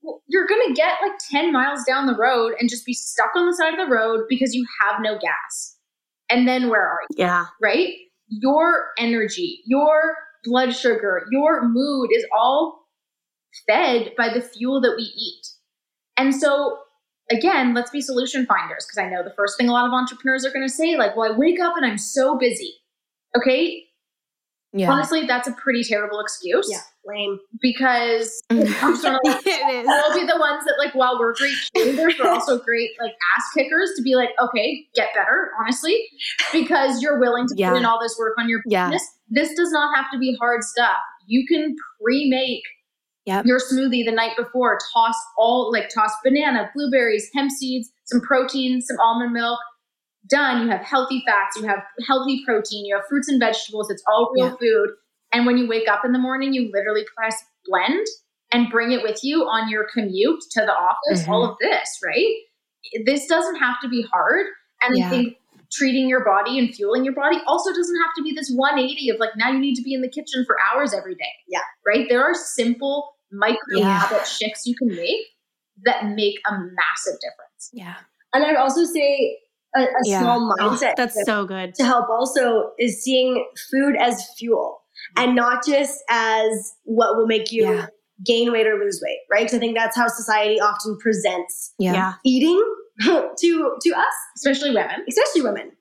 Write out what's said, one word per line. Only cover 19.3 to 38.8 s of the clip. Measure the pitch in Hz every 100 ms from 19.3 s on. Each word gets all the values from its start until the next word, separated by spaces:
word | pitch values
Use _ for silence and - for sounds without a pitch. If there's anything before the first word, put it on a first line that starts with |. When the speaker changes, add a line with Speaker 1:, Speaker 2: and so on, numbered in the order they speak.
Speaker 1:
first | - 202 -
thing | 240
a |
lot | 240 247
of |
entrepreneurs | 254 254 - 262 262
are | 262
gonna | 262 269
say, | 254 320 320
like, | 208
"Well, | 220 220
I | 220
wake | 302 349
up | 349 330
and | 254
I'm | 208
so | - 277 262 277
busy." | 247 - 185 - _ _ _ _ _ -
Okay? | 262 262 339 - _ _ _ _ _ _ _ _ _
Speaker 3:
Yeah. | 196 226
Speaker 1:
Honestly, | 269 - 320 262
that's | 247 247
a |
pretty | 240 269 240
terrible | 226 208 208 208
excuse. | 208 - 180 226 392
Speaker 4:
Yeah, | 202 - _
lame. | 175 208 208 196 _ 226
Speaker 1:
Because | 254 240 262 240 233 226 226 - -
Speaker 3:
<laughs> |
Mm. | 233 214 202
Speaker 1:
I'm | 285
just | 240
gonna | - 262
Speaker 2:
<laughs> |
It | 302 262 381
is. | 330 285 254 240
Speaker 1:
we'll | 294 302
be | 320 339
the | 330
ones | 294 294
that, | - 277
like, | 285
while | 262 254 240
we're | 233
great | 233 277 262 - -
cheerleaders, | 226 277 320 330
we're | 269
also | - - 247
great, | - 233 226 -
like, | 226 - - 208
ass | - 277
kickers | 269 320 370 -
to |
be | 254
like, | 254 247 -
"Okay, | 240 247 226 294 -
get | - -
better, | 214 196 285 381 -
honestly, | 220 247 311 440 - _ - - -
because | 311 262 320 269 240
you're | 294 294
willing | 247 240 247
to | 196
Speaker 3:
Yeah. | 185
Speaker 1:
put | 254
in |
all | 233 226
this | 233 226
work | 226 226
on | 233
your | 226 220
Speaker 3:
Yeah. | 196